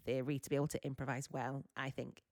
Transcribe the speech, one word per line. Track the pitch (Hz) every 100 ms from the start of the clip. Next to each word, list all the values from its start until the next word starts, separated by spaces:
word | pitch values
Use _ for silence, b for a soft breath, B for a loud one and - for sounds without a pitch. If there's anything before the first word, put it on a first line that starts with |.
theory | - 131 127 139
to | -
be | 143
able | 147
to | -
improvise | 139 135 139 127 -
well, | 135 123 135 - -
I | 135
think, | - 123 - -